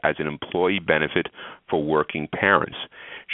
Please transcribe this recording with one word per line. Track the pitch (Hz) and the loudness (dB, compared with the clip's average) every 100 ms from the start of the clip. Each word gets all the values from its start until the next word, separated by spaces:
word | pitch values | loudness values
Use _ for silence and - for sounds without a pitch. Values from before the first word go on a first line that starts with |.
as | 78 78 | 0 0
an | 76 | -4
employee | 73 - 90 90 95 | -6 -4 0 2 2
benefit | 82 78 76 90 80 - - - - | 2 2 2 0 -2 -8 -18 -18 -4
for | 85 | -2
working | 76 78 76 78 76 | 2 2 0 -4 -6
parents. | - 98 92 - - - - - - - | 0 4 4 2 -8 -14 -16 -18 -16 -8